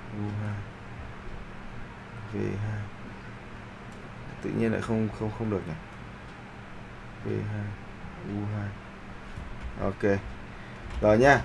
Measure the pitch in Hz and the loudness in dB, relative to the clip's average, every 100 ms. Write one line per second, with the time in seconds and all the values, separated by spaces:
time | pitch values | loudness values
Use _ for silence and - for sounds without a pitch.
0 | - 101 104 104 104 104 101 - - - | -8 -4 -2 -2 -2 -4 -6 -10 -10 -10
1 | - - - - - - - - - - | -8 -8 -8 -8 -8 -10 -8 -8 -8 -10
2 | - - 104 104 101 98 107 107 104 - | -12 -10 -4 0 0 0 -2 -2 -4 -8
3 | - - - - - - - - - - | -10 -10 -12 -12 -12 -12 -12 -12 -12 -12
4 | - - - - 98 104 113 98 101 110 | -12 -10 -10 -6 -2 2 4 4 2 2
5 | 107 - 107 104 110 98 82 78 - - | 2 0 -2 0 2 2 0 -6 -8 -10
6 | - - - - - - - - - - | -12 -12 -12 -12 -12 -12 -12 -12 -12 -12
7 | - - 110 107 104 104 104 101 - - | -12 -6 -2 0 0 -2 -2 -6 -10 -10
8 | - - - 101 104 107 101 98 - - | -10 -8 -4 -2 -2 -2 -2 -6 -10 -12
9 | - - - - - - - - 98 98 | -12 -12 -10 -8 -8 -6 -6 -2 0 4
10 | 104 98 - - - - - - - - | 6 6 2 -8 -10 -10 -10 -10 -6 6
11 | 107 110 139 131 | 10 12 12 10